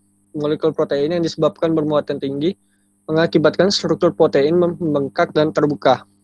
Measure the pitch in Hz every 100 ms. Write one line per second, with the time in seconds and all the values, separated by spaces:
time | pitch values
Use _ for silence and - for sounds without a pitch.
0 | _ _ _ 151 147 151 160 147 151 143
1 | 147 175 165 - 151 - 165 160 151 151
2 | 143 143 139 139 156 196 _ _ _ _
3 | - 156 165 170 151 - 180 202 170 160
4 | 175 - 156 147 143 175 175 165 165 147
5 | 139 - 170 - 156 151 147 143 139 127
6 | - _